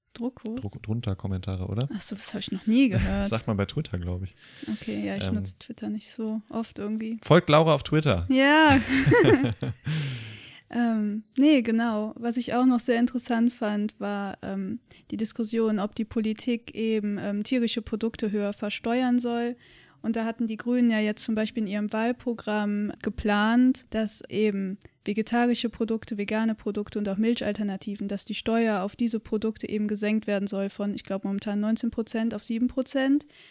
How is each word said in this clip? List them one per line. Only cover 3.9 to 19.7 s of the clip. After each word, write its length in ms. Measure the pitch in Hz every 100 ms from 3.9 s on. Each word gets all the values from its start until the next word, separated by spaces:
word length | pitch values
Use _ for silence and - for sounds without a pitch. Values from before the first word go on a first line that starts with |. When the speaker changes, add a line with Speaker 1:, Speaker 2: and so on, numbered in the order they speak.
| 90
Speaker 2:
glaub 240 | 87 90
ich. 100 | 95 - - - -
Speaker 1:
Okay, 320 | 214 - 104 202
ja, 120 | 196
ich 100 | 190
Speaker 2:
Ähm. 80 | 208
Speaker 1:
nutze 240 | 98 -
Twitter 280 | - 233 214
nicht 200 | 214 -
so 320 | - 220 220 -
oft 300 | 220 226 -
irgendwie. 400 | 208 220 220 226
Speaker 2:
Folgt 260 | - 175 -
Laura 280 | 151 160 143
auf 80 |
Twitter. 420 | - 151 151 90 90
Speaker 1:
Ja. 480 | 262 277 302 311 269 226 269 269 480
Speaker 2:
<laughs> 300 | 427 269 185 -
Speaker 1:
<laughs> 240 | 127 - - 156 139 123 110 107 - - -
Ähm, 520 | 233 240 220 208 208 - -
nee, 240 | 285 285
genau. 520 | 226 226 233 214 214 -
Was 200 | 233 240
ich 160 | 240
auch 120 | 240 254
noch 140 | 240
sehr 200 | - 233
interessant 540 | 240 247 - 233 233
fand, 460 | 240 214 208 208 -
war, 380 | 202 202 202 -
ähm, 380 | 196 196 190 233 - - -
die 60 | 208
Diskussion, 600 | 220 - 220 226 220 214
ob 160 | 208 -
die 100 | 220
Politik 680 | 233 214 220 - 233 -
eben, 440 | - 220 220 208 202
ähm, 240 | 202 202
tierische 380 | 208 254 233 -
Produkte 500 | - 214 226 - 220
höher 200 | 208 202
versteuern 640 | 208 208 - 233 247 254 247
soll. 360 | 240 233 240 240 -